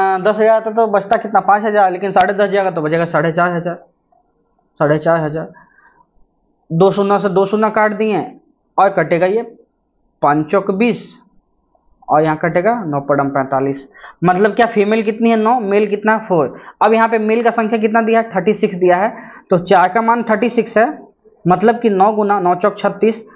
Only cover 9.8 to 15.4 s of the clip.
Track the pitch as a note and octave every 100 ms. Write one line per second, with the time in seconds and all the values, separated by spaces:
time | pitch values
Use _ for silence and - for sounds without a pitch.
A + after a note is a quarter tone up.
9.8 | _ _ _ _ D3 D3 D3+ G3 F#3+ F#3+
10.8 | A#3+ G3+ - - _ _ _ _ _ _
11.8 | _ _ - D3 D#3 D#3 E3+ F3 F#3+ A#3+
12.8 | F3 C#3+ C#3 C#3+ C#3 C#3 C3+ C3+ C#3 C#3
13.8 | - - - - E3+ F3+ G#3 G3 A#3 G#3+
14.8 | G3+ A3 G#3+ A3 A3+ A3+